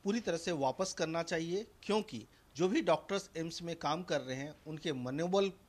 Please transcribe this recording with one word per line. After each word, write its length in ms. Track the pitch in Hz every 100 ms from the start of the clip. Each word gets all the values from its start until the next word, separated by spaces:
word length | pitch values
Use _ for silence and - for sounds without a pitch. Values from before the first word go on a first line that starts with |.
पूरी 160 | 196 233
तरह 160 | 208 170
से 160 | 185
वापस 400 | 160 135 131 190
करना 300 | - 160 165
चाहिए, 440 | 165 170 165 185 233 -
क्योंकि 440 | - 214 - 113 - - _ -
जो 120 | 180
भी 120 | 277
डॉक्टर्स 500 | 170 156 - 196 - 165
एम्स 260 | 165 -
में 140 | 170 165
काम 260 | 151 160
कर 180 | 175 147
रहे 160 | 127 131
हैं, 180 | 143 - 156
उनके 260 | 156 175
मनोबल 600 | 131 123 139 175 196 196 185